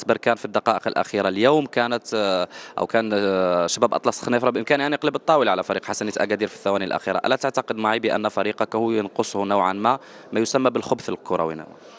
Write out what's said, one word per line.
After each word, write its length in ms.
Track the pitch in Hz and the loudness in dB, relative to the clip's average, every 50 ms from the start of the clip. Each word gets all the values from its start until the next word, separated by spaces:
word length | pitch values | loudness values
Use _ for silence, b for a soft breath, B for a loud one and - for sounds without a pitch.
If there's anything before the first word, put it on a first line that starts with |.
| - | 0
بركان 300 | - 113 - - 120 113 | 0 0 2 2 0 0
في 80 | - - | 0 -2
الدقائق 440 | 107 101 107 - 117 107 - - 117 | -4 -4 0 2 2 0 0 -2 -2
الأخيرة. 400 | - - 92 - - 101 98 95 | -2 -2 -2 0 0 0 0 0
اليوم 380 | 95 98 113 135 151 156 143 | 2 4 4 4 4 4 2
كانت، 360 | - - 127 120 120 120 117 - - 117 | 0 0 -2 0 0 -2 -4 -4 -4 -2
آه، 340 | 110 104 98 92 90 87 B B B B B B - | 0 2 2 2 0 0 B B B B B B -4
أو 80 | 92 | -2
كان، 240 | - - 113 113 110 | 0 0 0 0 2
آه، 540 | 104 101 101 98 95 92 92 90 87 87 87 | 0 2 2 2 2 2 2 2 2 2 2
شباب 280 | 85 - 110 120 110 - | 0 0 -2 -2 -2 -2
أطلس 260 | - - 123 110 - | 0 0 0 -2 0
خنيفرة 300 | - 123 123 120 123 123 | 0 0 0 2 2 2
بإمكانه 360 | 120 107 113 - 147 139 139 | 0 0 0 0 0 2 2
أن 60 | 147 | 0
يقلب 240 | 151 - - 151 143 | -2 -2 -2 -2 -2
الطاولة 340 | 143 - - 160 147 120 104 | 0 2 2 4 4 4 4
على 120 | 92 92 | 2 2
فريق 220 | 92 - 95 95 - | 0 -2 -4 -4 -4
حسنية 280 | - 104 - 110 107 95 | -6 -6 -4 -4 -4 -2
أكادير 320 | - 104 104 104 101 107 95 | -2 0 0 0 -2 -2 -4
في 60 | - | -6
الثواني 300 | - - 98 98 98 95 | -4 -2 0 0 0 0
الأخيرة. 360 | - - - - 95 92 90 - | -2 -4 -2 -2 -2 -2 0 0
ألا 120 | - 131 | 0 0
تعتقد 400 | - - 135 - 135 - - 117 | 0 -2 -2 -2 -2 -4 -2 -2
معي 220 | 110 110 107 110 120 | 0 0 0 0 0
بأن 300 | 110 110 - 104 107 104 | 0 0 0 0 0 -2
فريقك 480 | - 101 98 104 107 - 110 - - | -2 -2 -2 -2 -2 -2 -4 -2 -2
هو 140 | 110 117 113 | 0 0 0
ينقصه 540 | 113 110 101 98 - - 110 - - 98 98 | 0 0 -2 -2 -2 -4 -4 -2 -2 -2 0
نوعًا 280 | 98 101 101 90 92 | 2 2 2 2 2
ما 260 | 95 101 107 117 135 135 B B B B B B | 0 0 0 0 0 0 B B B B B B
ما 80 | - 110 | -2 0
يسمى 300 | 113 - - 135 131 123 | 0 2 2 2 2 0
بالخبث 380 | 120 117 - - - 113 - - | 0 -2 -2 -2 -4 -4 -2 -6
الكروي 460 | 92 - - - 92 85 82 80 80 | -8 -8 -4 -4 -2 -2 -2 -2 -4
نوعًا؟ 220 | 78 78 - - B B B B | -6 -10 -14 -18 B B B B